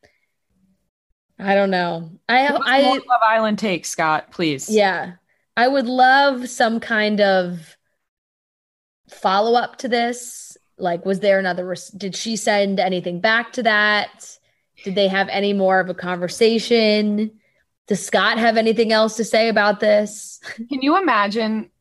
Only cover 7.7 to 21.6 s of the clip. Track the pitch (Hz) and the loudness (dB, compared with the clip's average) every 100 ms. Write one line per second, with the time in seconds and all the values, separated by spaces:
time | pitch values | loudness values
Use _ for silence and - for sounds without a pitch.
7.7 | _ _ _ _ _ _ _ _ _ _ | _ _ _ _ _ _ _ _ _ _
8.7 | _ _ _ _ - 202 196 226 240 220 | _ _ _ _ -6 0 2 2 2 0
9.7 | - 247 240 233 240 - - - - _ | -6 -4 -2 -2 -6 -12 -18 -20 -20 _
10.7 | - 180 170 190 196 208 196 185 175 185 | -8 -4 -4 -4 0 2 2 0 -4 -6
11.7 | 180 - 185 190 175 226 220 233 208 202 | -8 -12 -12 -10 -8 -6 -4 0 0 0
12.7 | 196 185 180 175 175 220 226 233 - 226 | 0 0 -2 -4 -2 0 0 -2 -4 0
13.7 | 208 208 208 - - - - _ _ _ | 2 2 0 -2 -10 -20 -20 _ _ _
14.7 | _ 196 190 196 190 196 196 202 202 190 | _ -6 0 0 0 -2 -2 -2 0 2
15.7 | 190 185 180 180 180 175 - 226 226 - | 2 0 -6 -6 -6 -6 0 2 2 2
16.7 | 233 214 214 208 208 214 - _ _ _ | 2 2 2 0 -2 -4 -8 _ _ _
17.7 | _ - 202 - 202 202 233 233 226 226 | _ -6 -4 -2 0 2 2 2 2 2
18.7 | 226 220 220 220 220 214 220 226 214 208 | 2 2 2 2 -2 0 2 2 2 2
19.7 | 208 214 208 208 - - - - - 233 | 2 2 2 2 -6 -18 -18 -16 -14 -8
20.7 | 277 277 359 359 220 202 220 220 220 | -2 2 2 2 0 0 -2 -2 -4